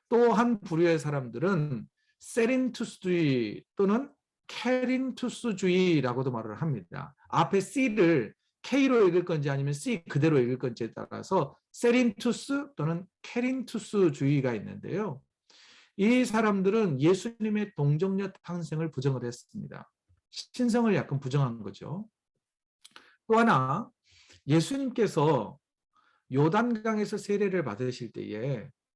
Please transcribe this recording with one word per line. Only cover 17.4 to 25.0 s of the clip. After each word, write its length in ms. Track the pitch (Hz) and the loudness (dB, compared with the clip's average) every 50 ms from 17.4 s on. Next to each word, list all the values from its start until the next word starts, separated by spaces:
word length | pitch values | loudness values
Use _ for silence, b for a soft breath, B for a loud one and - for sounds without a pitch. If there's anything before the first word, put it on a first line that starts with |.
| 214 214 208 208 208 202 - | -2 -2 -2 -2 -2 -4 -4
동정녀 560 | - 143 143 147 156 185 190 196 190 202 190 190 _ - | 0 0 2 2 2 0 0 0 -2 -4 -4 -8 _ -12
탄생을 480 | - 175 175 170 143 165 156 165 160 | -10 -8 -8 -8 -6 -6 -4 -4 -4
부정을 320 | - - 127 143 131 123 120 | -4 -2 -2 -2 -2 -2 -4
했습니다. 680 | 120 120 - - _ - 107 - - - 90 - _ _ _ _ _ _ _ _ _ | -6 -8 -10 -14 _ -14 -14 -12 -12 -14 -16 -18 _ _ _ _ _ _ _ _ _
신성을 600 | - - - - - - 247 240 214 240 233 220 196 | -16 -16 -16 -10 -6 -2 0 0 2 2 2 2 2
약간 240 | 143 - - 143 139 | 0 0 -2 -4 -6
부정한 420 | - 131 131 147 139 123 117 113 | -4 -2 0 0 0 0 -2 -6
거죠. 460 | 101 - - - - 110 143 196 214 220 _ _ _ _ _ _ _ _ _ _ _ _ _ _ - B B B B B B B _ | -10 -12 -12 -12 -12 -10 -10 -10 -10 -12 _ _ _ _ _ _ _ _ _ _ _ _ _ _ -20 B B B B B B B _
또 100 | - 220 | 2 4
하나, 500 | 226 233 226 185 135 131 131 139 190 240 - _ _ b b b b b b b b b | 4 6 6 4 4 2 0 -2 -4 -6 -8 _ _ b b b b b b b b b
예수님께서 1120 | 139 143 165 165 - 277 277 277 254 240 - | 2 2 2 2 2 -2 -4 -4 -4 -2 0